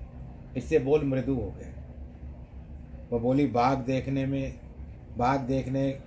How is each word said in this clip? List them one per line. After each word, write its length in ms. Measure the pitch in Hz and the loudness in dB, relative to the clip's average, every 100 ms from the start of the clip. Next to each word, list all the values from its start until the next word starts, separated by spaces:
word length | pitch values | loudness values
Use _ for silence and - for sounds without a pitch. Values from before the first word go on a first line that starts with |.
| - - - - - 131 | -14 -12 -12 -14 -10 -6
इससे 220 | - 156 | 2 4
बोल 260 | 131 151 | 6 4
मृदु 300 | 139 131 123 | 4 2 2
हो 160 | 131 98 | 0 -2
गए। 220 | - - - - - - - - - - - - - - - - | -6 -12 -12 -12 -12 -14 -12 -12 -12 -14 -14 -14 -14 -14 -14 -4
वह 60 | 117 | 0
बोली, 280 | 120 135 139 | 4 4 6
"बाग 320 | 117 123 131 | 6 4 4
देखने 480 | 120 131 139 139 135 | 2 0 0 0 0
में, 280 | 139 135 - - - - - - - | 0 -2 -6 -12 -12 -12 -14 -8 2
बाग 240 | 120 139 | 4 4
देखने 580 | 123 135 123 135 135 135 | 2 0 2 2 2 -2